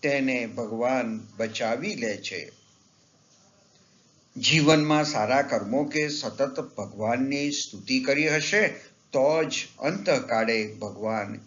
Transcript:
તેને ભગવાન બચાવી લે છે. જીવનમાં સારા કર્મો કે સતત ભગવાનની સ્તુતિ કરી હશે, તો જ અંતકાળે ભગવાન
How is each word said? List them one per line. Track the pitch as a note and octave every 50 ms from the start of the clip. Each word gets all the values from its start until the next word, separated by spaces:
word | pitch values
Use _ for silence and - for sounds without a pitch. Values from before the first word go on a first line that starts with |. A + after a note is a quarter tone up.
| -
તેને | D3 C#3 C#3 C3+ C3 C3 B2 A#2
ભગવાન | A2 G#2+ A#2+ A#2 G#2+ A2 A2+ A#2+ B2 C3 B2+ A#2+ A2+ A2 A2 - - -
બચાવી | - A2+ A2 A2 - B2 A2 A#2 B2 D3+ G#3 G3+
લે | - A2+ A2 G#2
છે. | G2 - - G2 F2 D2+ - - - _ _ _ _ _ _ _ _ _ _ _ _ _ _ _ _ _ _ _ _ _ _ _ _ _ _ _ _ _ _ _ _ _ _ _
જીવનમાં | - A#2 - D3+ D#3+ D3 D3 D#3 D#3 D3+ D3+ D3+ D3+ D3+
સારા | D3 - B2 G#2+ G#2+ B2+ C#3 C#3
કર્મો | C3 B2+ A2 G#2 G2+ A#2 C#3 D3
કે | C#3+ - D#3 D3+ D3+
સતત | D3 - - A2+ G#2+ - C3+ C#3 - -
ભગવાનની | B2+ - - - G2+ G#2 G2+ G2+ G#2+ A2 A#2+ B2+ C3 C3+ C#3 C#3+ C#3+ C#3+
સ્તુતિ | D3 - - - - F#2+ G#2 G#2+ C3 C3
કરી | B2+ C3+ C#3 C#3+ D3+ D#3
હશે, | D3+ D#3 D3 - G3 G#3+ G#3+ E3 - - - - _ _ _ _ -
તો | C#3 C3 C#3+ D#3 E3 D#3+
જ | C3+ C4 - - - - -
અંતકાળે | - D3 F3 G3 - - D3+ B2+ - - A#2 A2+ A2+ A2+ A2+ A2 G#2+ G#2+ G#2+
ભગવાન | - G#2+ G#2 G2+ G2+ G#2 A2 A2 G#2+ G2+ G#2 A2 - -